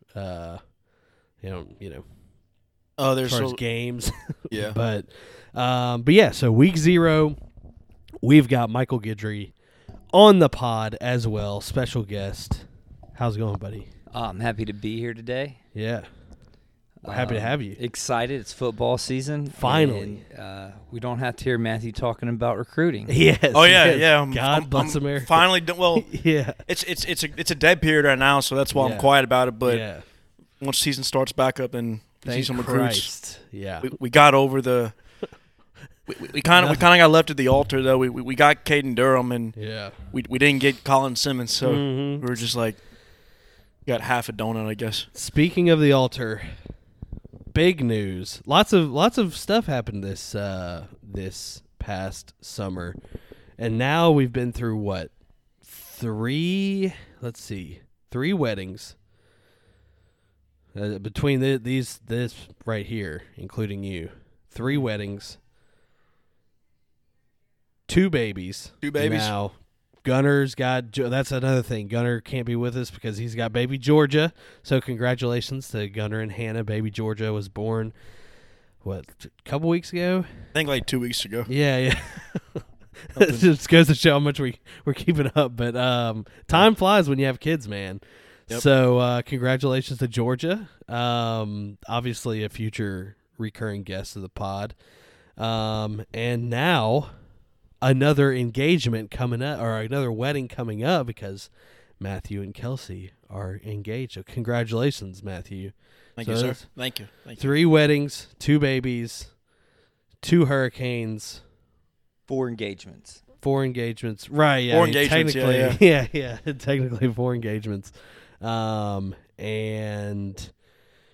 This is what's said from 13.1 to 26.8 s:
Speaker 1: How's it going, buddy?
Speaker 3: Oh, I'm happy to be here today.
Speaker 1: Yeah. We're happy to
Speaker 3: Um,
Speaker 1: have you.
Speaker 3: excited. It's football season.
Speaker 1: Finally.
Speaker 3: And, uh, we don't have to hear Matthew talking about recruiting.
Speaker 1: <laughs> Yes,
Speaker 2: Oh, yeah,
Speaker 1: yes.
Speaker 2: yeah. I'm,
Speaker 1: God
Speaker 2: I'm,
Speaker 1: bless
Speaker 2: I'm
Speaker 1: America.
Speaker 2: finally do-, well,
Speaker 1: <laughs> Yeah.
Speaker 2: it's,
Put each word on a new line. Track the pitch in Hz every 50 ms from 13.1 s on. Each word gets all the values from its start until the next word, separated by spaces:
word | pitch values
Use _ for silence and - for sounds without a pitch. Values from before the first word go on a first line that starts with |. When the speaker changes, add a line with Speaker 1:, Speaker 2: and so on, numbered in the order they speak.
| -
Speaker 1:
How's | - 123 117 104
it | 107
going, | 113 107 101
buddy? | 98 101 98 110 104 - - - - - - -
Speaker 3:
Oh, | 120 117
I'm | 107 90 95
happy | 117 117 110 104 113
to | 107 101
be | 104 107 107 110
here | 113 117 120 113
today. | 113 113 120 123 131 139 143 127 _ _ _ _
Speaker 1:
Yeah. | 107 107 113 120 104 - - - - - - - _ - - _ _ _ _ _ _ _ _ _ - -
We're | - 101
happy | 120 127 - 117
to | 107
Speaker 3:
Um, | 107
Speaker 1:
have | 117 139 147
you. | 117 98 101
Speaker 3:
excited. | - 120 120 - - - - 123 117 120 123 139 131
It's | 104 -
football | - - 135 123 113 101 120 120 123
season. | 120 - - 131 131 131 143 151 147 147
Speaker 1:
Finally. | 147 - - - 123 139 160 156 139 117 101 101 104 104 104 - -
Speaker 3:
And, | - -
uh, | 101 98 95 98 98 98 98 104 - -
we | 120 117
don't | 110 123 123 120
have | 131 123 120
to | - -
hear | 131 123 117
Matthew | 113 113 113 110 113 117
talking | 110 - 131 120 113 - - 120
about | 120 110 120 117 113
recruiting. | 98 120 - - - 165 175 135 104 104
Speaker 1:
<laughs> | 110
Yes, | 123 139 165 160 - - - 139 120
Speaker 2:
Oh, | 147 165
yeah, | 175 185 180 160
Speaker 1:
yes. | 131 135 139
Speaker 2:
yeah. | 156 160 151 147
I'm, | 143 135
Speaker 1:
God | 131 113 127 139 147 156 156
Speaker 2:
I'm, | 135
Speaker 1:
bless | 135 135 131 156 151
Speaker 2:
I'm | 147 139
Speaker 1:
America. | 143 143 139 123
Speaker 2:
finally | - 165 165 175 185 185 180
do-, | 170 160 175
well, | 175 180 175 170 156 151
Speaker 1:
<laughs> | -
Yeah. | - - - 165 156 147 127 120 - - -
Speaker 2:
it's, | - 185 -